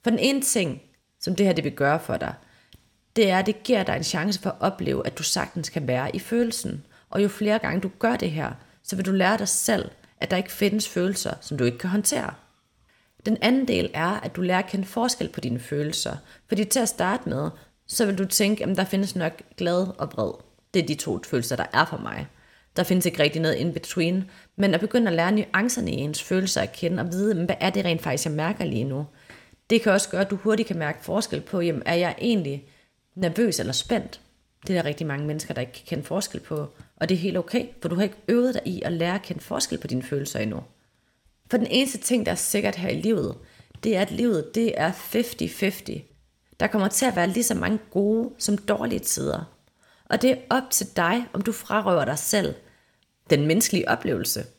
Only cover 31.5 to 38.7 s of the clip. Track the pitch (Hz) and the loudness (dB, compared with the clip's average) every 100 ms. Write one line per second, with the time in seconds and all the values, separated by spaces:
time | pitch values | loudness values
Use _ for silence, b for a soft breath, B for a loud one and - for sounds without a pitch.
31.5 | 190 170 147 - 170 175 - 240 214 147 | -2 0 -2 0 0 0 0 0 2 0
32.5 | 139 b b b b _ 180 175 175 226 | -6 b b b b _ -2 -2 2 2
33.5 | - - 127 - - - - _ _ _ | 2 -2 -2 0 -2 -2 -16 _ _ _
34.5 | _ 196 180 147 147 160 139 147 151 - | _ -2 0 0 -4 -4 -4 -4 -6 -6
35.5 | 135 127 - - 160 147 180 - - - | -6 -6 -10 -8 -8 -4 -4 -4 -8 -8
36.5 | 151 147 B B _ 160 185 185 180 165 | -8 -8 B B _ 0 0 0 -2 -2
37.5 | - - - 165 175 202 - - 240 247 | -2 -4 -8 -4 0 0 -2 0 2 4
38.5 | 247 - | 0 -4